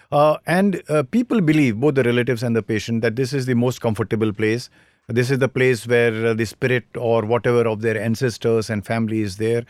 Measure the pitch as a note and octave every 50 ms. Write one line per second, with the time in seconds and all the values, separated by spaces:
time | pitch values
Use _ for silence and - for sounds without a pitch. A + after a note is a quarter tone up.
0 | _ _ - D3 D3 D#3 D3+ D#3+ - - D#3+ F3+ G3 G3+ F#3 - - - D3+ D3+
1 | C#3+ - - A3+ B3+ - - A#3 F3+ D3+ D#3 D#3 D3 B2+ G#2+ G#2 B2+ D#3 D3 C3+
2 | B2 A#2+ A#2+ B2 A#2+ B2+ B2+ A2 B2+ A#2+ A#2 A2+ G#2 - A2+ G#2+ - - A#2 A2+
3 | A2 A#2 A2 B2 C3+ B2 C#3 C#3+ B2+ B2+ B2+ A#2+ A#2+ B2+ B2+ - - A#2+ A2 -
4 | A2+ - - G#2+ A2 A2 G2 - A2 G#2+ A2 A#2+ B2+ - _ _ _ _ _ _
5 | _ - A#2 A#2 B2+ B2 C#3 C3 C3+ B2+ - B2+ B2+ B2+ B2+ A2 - A#2 B2 A#2+
6 | A#2+ A#2 A2 A2 A2+ A#2 A2+ A2 A#2 G#2 - - - C3 B2+ A#2+ - _ - A#2+
7 | A#2+ A2+ A#2 A2+ A2 G#2+ A#2 A#2 G2+ B2+ A#2+ A#2+ A#2 A2+ A2 G#2 A2 A2+ A2 G#2+
8 | G#2 A#2 A2+ - C#3 B2 G#2+ - - A#2 A2+ A2+ G#2+ - A2+ G#2 F#2+ - A2+ A#2
9 | A2+ G#2+ A2 A2 G#2+ G2+ F2+ G2+ A2 A2 A#2 A#2+ A#2